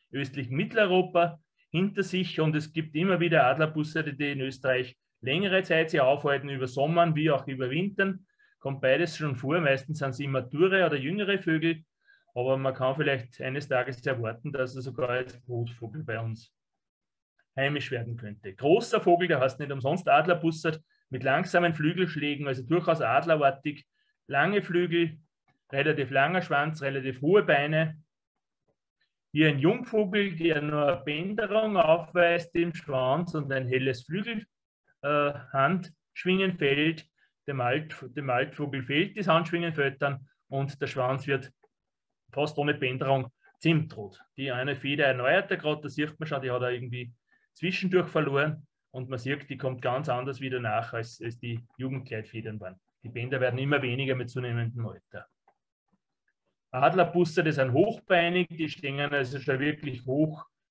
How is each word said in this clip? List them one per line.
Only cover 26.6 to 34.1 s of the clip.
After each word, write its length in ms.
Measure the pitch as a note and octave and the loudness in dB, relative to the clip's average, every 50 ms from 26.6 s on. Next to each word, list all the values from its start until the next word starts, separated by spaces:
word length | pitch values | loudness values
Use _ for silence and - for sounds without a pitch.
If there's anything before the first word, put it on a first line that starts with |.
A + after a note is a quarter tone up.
| D3 D#3 D#3 D#3 | 2 0 -2 -4
relativ 380 | C#3+ C3+ C3+ C3+ B2+ C3 A#2+ A#2+ | -4 -4 -4 -4 -4 -4 -4 -2
hohe 220 | C#3 D#3 F#3+ G#3 | 2 4 6 6
Beine. 600 | E3+ E3 D3+ C#3+ C#3+ D3+ D#3 D#3 D#3+ D#3+ D#3 - - _ _ _ _ _ _ _ _ _ _ _ _ _ _ _ _ _ _ _ _ _ _ _ _ _ | 6 6 4 4 4 2 2 2 0 0 -4 -10 -18 _ _ _ _ _ _ _ _ _ _ _ _ _ _ _ _ _ _ _ _ _ _ _ _ _
Hier 160 | - D3 D#3+ D#3 | 2 4 4 4
ein 100 | C#3+ C3+ | 4 4
Jungvogel, 800 | C3+ F3 A#3 B3 - - - G#3+ G#3+ F#3 G#3 G#3 G3+ G3 E3+ | 4 2 2 2 -2 -2 0 0 0 2 0 0 0 0 -2
der 260 | D#3+ E3 E3+ D#3 D3 | 0 0 2 2 0
nur 240 | D3 D3+ D3+ D3 D3 | 0 -2 0 2 2
eine 160 | C#3+ C3+ C3+ - | 2 2 0 -2
Bänderung 720 | D3+ D3 D#3 F3 G3 G#3+ G#3+ A3 F#3+ G3+ A3 A3 A3 G3+ | -4 -4 -4 -4 -4 -4 -4 -2 0 0 0 0 2 2
aufweist 800 | F3+ E3 D#3 E3 E3+ E3 - - F3 F3 E3+ E3+ F3 E3+ - - | 4 4 6 4 4 2 0 2 4 4 4 4 2 -2 -2 0
im 180 | E3+ E3+ F3 D#3+ | 0 0 0 -2
Schwanz 600 | - - - C3+ C3 B2+ B2+ C#3 D#3+ F3 E3+ - | -6 -6 -4 -2 0 2 2 2 0 0 -2 -4
und 180 | D#3 C#3 C3+ | -4 -4 -2
ein 160 | C3+ C3 C3 A#2+ | -2 -2 0 0
helles 360 | B2+ B2+ C3 C3+ B2+ - - | 0 0 0 0 -2 -4 -6
Flügel, 420 | - | -6